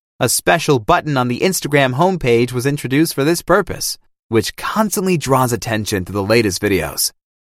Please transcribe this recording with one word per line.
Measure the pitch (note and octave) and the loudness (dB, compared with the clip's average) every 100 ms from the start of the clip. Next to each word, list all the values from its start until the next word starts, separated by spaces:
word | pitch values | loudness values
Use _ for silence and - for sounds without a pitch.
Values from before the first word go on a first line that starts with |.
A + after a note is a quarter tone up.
| _ - | _ -4
A | B2 | -2
special | - - F3 - C3+ | 0 0 0 2 0
button | G#2 E3+ D3+ C3+ | 2 0 2 0
on | B2 | 0
the | B2 | 0
Instagram | F#3+ - E3+ D3 C3 | 0 0 0 2 2
homepage | B2+ F#3 F3+ C3 A#2 B2 | 2 0 2 2 2 2
was | B2 C3+ | -2 -2
introduced | C#3+ B2 C#3 E3 | -4 0 0 0
for | - | 0
this | C#3+ E3+ | 0 0
purpose, | - G3 F#3+ F2+ - - _ _ - | 2 2 0 -6 -8 -10 _ _ -2
which | A2+ - - | 0 0 -6
constantly | - G#3+ G#3+ G#3 F#3 F3 | -4 -2 -2 0 0 0
draws | C3 C3 B2+ | 2 2 2
attention | A2+ A#2+ G#2+ G#2 G2+ | -2 -2 -4 -2 -4
to | F2+ | -4
the | G2+ | -2
latest | G2 A#2+ G#2 - | 2 2 0 -2
videos. | G#2 F#2 - - - - _ _ | 0 0 -2 -6 -6 -8 _ _